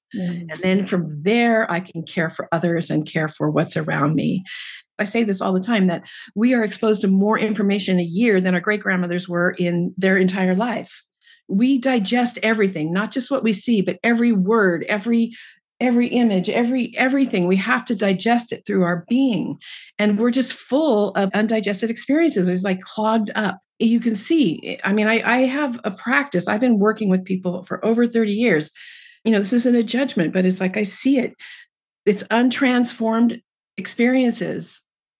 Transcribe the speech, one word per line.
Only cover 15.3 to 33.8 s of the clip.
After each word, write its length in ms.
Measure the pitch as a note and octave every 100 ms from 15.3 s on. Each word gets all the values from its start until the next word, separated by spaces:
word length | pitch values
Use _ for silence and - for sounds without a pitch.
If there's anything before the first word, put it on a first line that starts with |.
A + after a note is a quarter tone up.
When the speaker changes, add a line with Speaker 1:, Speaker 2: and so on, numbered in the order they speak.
| - - - _ -
Speaker 2:
every 260 | B3 A#3+ A#3+
image, 420 | B3 A#3 F#3+ F#3
every, 460 | - A#3+ C4 A#3 -
everything. 520 | B3+ C4+ C4 G3 F3
We 80 | F#3+
have 260 | G#3 B3 A#3+
to 100 | G#3
digest 580 | G3+ F#3 A3+ A#3+ -
it 100 | - -
through 180 | G3+
our 200 | F3 F3 -
being. 480 | A#3+ C4+ G3 - - - - - -
And 220 | G#3 G#3
we're 120 | A#3+
just 220 | B3 B3
full 560 | - - C4 D#4+ G#3+ G3+
of 200 | - G3
undigested 560 | G3+ G#3+ A3 G3 G3+ A3+
experiences. 580 | A3+ - C#4+ E4 G#3+ F3+
It's, 160 | F3+
like, 180 | G3 F#3
clogged 500 | - - G#3+ A3+ G#3 -
up. 240 | G#3 - _ -
You 200 | A3+ A#3
can 160 | A#3 G#3+
see, 640 | - E4 A3+ D3+ - -
I 100 | -
mean, 140 | G#3 G#3+
I, 160 | A3+ -
I 120 | B3
have 400 | C4 C4+ D4 A#3
a 60 | -
practice. 580 | F#3 A#3 C#4 C#4 F3 F3
I've 140 | G#3
been 160 | B3+ A3
working 320 | G#3 G#3+ G#3
with 160 | F#3 F#3
people 380 | F#3+ F#3 F3
for 200 | - -
over 220 | G#3 A3+ A#3+
thirty 280 | A#3 G#3+
years. 360 | G3+ A#3+ D#3+ D3+ - - - - _
You 80 | A3+
know, 80 | G#3+
this 140 | G3
isn't 220 | A#3+ B3 A#3+
a 60 |
judgment, 520 | A3+ A#3+ C4+ G#3+ D#3+
but 120 | F#3 F#3
it's 160 | F#3
like, 160 | F#3 G3+
I 60 |
see 340 | G3+ - C4 C4+
it. 160 | A#3 - - - - _ _ _ -
It's 180 | G3 -
untransformed 1160 | A3 B3+ A#3+ C4 B3 A#3+ - A3+ A3+ A#3 A#3 _ _ _
experiences 1080 | -